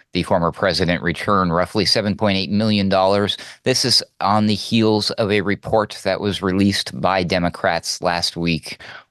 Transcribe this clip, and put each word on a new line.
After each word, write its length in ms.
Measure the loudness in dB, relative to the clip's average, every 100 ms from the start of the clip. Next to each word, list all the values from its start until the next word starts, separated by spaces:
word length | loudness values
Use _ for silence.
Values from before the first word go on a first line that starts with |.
| _
the 80 | -4
former 300 | 0 0 0
president 500 | 0 0 0 0 0
return 500 | -2 -2 0 2 2
roughly 340 | 0 0 0 0
seven 300 | 0 0 0
point 220 | 0 0
eight 140 | 0
million 360 | 0 0 2 2
dollars. 480 | 2 4 4 0 -2 -10 -6
This 200 | -2 0
is 200 | 2 0 -2 -4
on 260 | 0 2 2
the 80 |
heels 560 | 0 0 2 4 2 0
of 200 | -2 0
a 100 | 0
report 580 | 0 -4 0 0 0 -4
that 180 | -4 -2
was 220 | -2 -2
released 580 | 0 2 2 2 -4 -4
by 220 | 0 0
Democrats 760 | 0 0 -2 -2 -2 -2 -4 -4
last 380 | -2 -2 -4 -2
week, 420 | -2 -2 -4 -16 -16 -20 -8